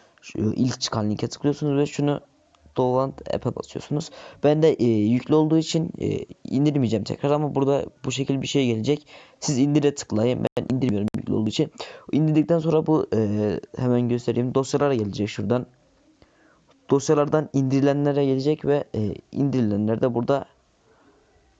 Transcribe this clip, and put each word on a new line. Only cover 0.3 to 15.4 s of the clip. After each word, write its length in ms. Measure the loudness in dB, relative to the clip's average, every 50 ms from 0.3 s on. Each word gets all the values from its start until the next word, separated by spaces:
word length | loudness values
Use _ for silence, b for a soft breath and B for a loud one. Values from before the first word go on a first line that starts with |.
| -6 -2
ilk 420 | -2 -2 0 0 -2 -2 -2 -4
çıkan 300 | -6 -6 -4 -2 -2 -2
linke 180 | -2 -4 -4 -6
tıklıyorsunuz 500 | -6 -4 -2 -2 -2 -2 -2 0 0 0
ve 80 | 0
şunu 340 | -2 -2 -2 0 0 -2 -2 -6 _ _ _ _ _ _ _ -20 -8 -2
Dolan 380 | 0 0 2 2 0 0 -2 -6 -8 -8 -6 -6
app'e 220 | -4 -4 -4 -6
basıyorsunuz. 540 | -6 -8 -10 -10 -12 -6 -4 -4 -4 -4 B B B B B B B 2
Ben 180 | 2 4 6
de, 100 | 4 4
e, 120 | 4 4 2
yüklü 500 | 2 4 4 4 2 2 2 2 2 2
olduğu 240 | 2 4 4 2 2
için, 340 | 2 0 -2 -2 -2 -4 -6 -6
e, 240 | -4 -4 -4 -4 -6 -10 -16 -16 -8
indirmeyeceğim 600 | -4 0 2 2 2 2 2 2 2 0 -2 -2
tekrar 260 | -4 -6 -4 -2 0
ama 240 | 0 0 -2 -2 0
burada 300 | 0 2 2 2 0 -2 -4 -10 _ -8
bu 60 | -6
şekilde 320 | -4 -4 -2 -2 -2 -2
bir 40 | -4
şey 200 | -2 0 2 2
gelecek. 400 | 2 0 0 0 0 -2 -2 B B B B B B B B
Siz 180 | -4 -2 0 2
indire 360 | 2 4 4 4 4 2 0
tıklayın. 500 | -2 -6 -4 -2 0 2 0 0 0 -2
Ben 320 | -4 -4 -4 -4 -2 -2
indirmiyorum 320 | 0 0 0 0 0 -2 -2 -4
yüklü 180 | -6 -4 -4 -2
olduğu 140 | -2 -2 0
için. 240 | 0 -2 -2 -2 B B B B B B B -2
İndirdikten 460 | 0 2 2 4 4 2 2 2 2 0
sonra 280 | 2 2 2 2 2
bu, 200 | 2 2 2 2 0 0
e, 460 | 0 0 0 0 0 0 0 -2 -4 -6 -10 -6
hemen 320 | -2 0 2 2 2 2 0
göstereyim. 460 | 0 0 -2 -2 0 0 0 0 0
Dosyalara 400 | 0 0 0 0 0 2 2 2
gelecek 340 | 0 -2 -2 -2 -4 -4 -4
şuradan. 380 | -4 -4